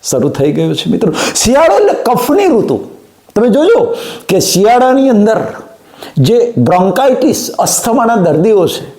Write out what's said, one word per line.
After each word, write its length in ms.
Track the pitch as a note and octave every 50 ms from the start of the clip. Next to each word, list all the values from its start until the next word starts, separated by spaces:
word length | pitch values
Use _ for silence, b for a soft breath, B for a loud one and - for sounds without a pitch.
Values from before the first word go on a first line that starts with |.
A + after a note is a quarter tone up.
| -
શરૂ 260 | - - C3 A2+ C#3+
થઈ 240 | D3 - C#3 D3+ D3
ગયો 220 | D3+ D#3+ D#3+ D#3
છે 160 | - - -
મિત્રો. 220 | - - - F3 D#3 B B B B
શિયાળો 440 | - - G#3+ B3 C#4 D#4+ E4 G4 -
એટલે 140 | G#4 G4+ -
કફની 560 | - - A3+ B3 - A#3+ B3+ D4 G4 G4+ F#4
ઋતુ. 320 | C#4+ A3 E3+ D3+ C3+ G2+ - - - - - - _ _ _ _ _
તમે 140 | G#3 A3 B3
જોજો 480 | G3 C4+ D#4 F#4 A#4 - A#4+ - B B B B B B B -
કે 120 | F#3+ F#3
શિયાળાની 680 | - - - F3 G3 G#3+ A#3+ B3 B3+ B3+ B3+ C4+ C4+ C4+
અંદર 380 | B3 G#3 G3+ A3 A3 G3 - - - - - - - - B B B B B B B -
જે 360 | C3 B2+ A3+ A#3+ A#3+ A#3+ - -
બ્રોન્કાઇટિસ, 920 | B2 A#2 F3 F3+ F#3 G3 F#3 - C4 C#4 C4 B3 - D#4 G#3+ - - - - -
અસ્થમાના 580 | F#3+ F3+ - - - A#3 A3+ C#4 A#3+ A3+ A#3
દર્દીઓ 500 | A3 F3+ E3+ D3+ D#3 E3 A3+ A3 G3+ F3
છે 240 | D3 - - - - -